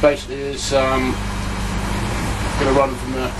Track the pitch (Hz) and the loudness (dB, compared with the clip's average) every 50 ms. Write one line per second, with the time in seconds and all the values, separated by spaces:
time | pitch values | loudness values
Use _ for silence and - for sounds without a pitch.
0 | 151 147 143 143 - - 131 139 139 139 139 131 - - 139 135 131 131 131 131 | 4 4 4 4 -2 -6 -6 -6 -4 -4 -4 -4 -2 0 2 2 4 4 2 2
1 | 131 127 - 101 - - - - - - - - - - - - - - - - | 2 0 0 -2 -2 -4 -4 -2 -2 -4 -2 -2 -2 -2 -2 -2 -2 -2 -2 -2
2 | - - - - - - - - - - - - 139 135 131 139 135 135 - - | -2 -2 -2 -2 -2 -2 -2 -2 -2 -2 -2 0 2 4 4 4 4 2 0 -4
3 | 123 127 131 131 127 - - | -4 -4 -4 -2 -2 -4 -4